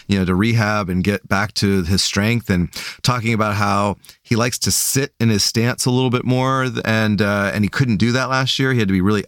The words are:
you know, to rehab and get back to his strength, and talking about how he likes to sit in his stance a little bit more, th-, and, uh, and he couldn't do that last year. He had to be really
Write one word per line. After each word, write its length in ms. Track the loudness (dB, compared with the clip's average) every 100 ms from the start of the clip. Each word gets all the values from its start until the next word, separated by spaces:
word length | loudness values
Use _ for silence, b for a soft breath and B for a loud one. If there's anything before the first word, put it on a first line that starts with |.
| B
you 100 | 0
know, 60 | 2
to 100 | 2
rehab 540 | 2 2 0 -2 -2
and 160 | -2 0
get 200 | -2 -2
back 240 | -2 -2
to 300 | -2 0 0
his 180 | 0 0
strength, 480 | 0 0 0 0 0
and 180 | 0 0 B B B
talking 280 | -2 -2 -2
about 240 | 0 0 0
how 400 | 0 0 0 -4 B B
he 140 | -4 0
likes 220 | 0 -2
to 140 | -2
sit 420 | -2 -2 -2 -2 -2
in 100 | 0
his 140 | 2
stance 420 | 0 0 0 0 0
a 60 |
little 180 | 0 0
bit 160 | 0 0
more, 380 | 0 0 0 -2
th-, 140 | -4
and, 380 | -2 0 2 2
uh, 300 | 2 0 0
and 100 | 0
he 60 | -2
couldn't 280 | 0 0 2
do 140 | 2
that 160 | 0 0
last 300 | 0 0 0
year. 140 | 0
He 60 | 2
had 80 | 2
to 40 |
be 60 | 2
really 240 | 2 0